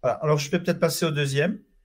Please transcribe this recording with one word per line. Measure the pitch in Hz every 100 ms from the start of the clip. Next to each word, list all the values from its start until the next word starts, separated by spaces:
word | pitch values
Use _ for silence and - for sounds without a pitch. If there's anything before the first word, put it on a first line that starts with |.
Voilà. | 131 113
Alors, | 151 151
je | -
peux | 175
peut-être | 175 -
passer | 170 160 165
au |
deuxième. | 147 139 139 160 - - _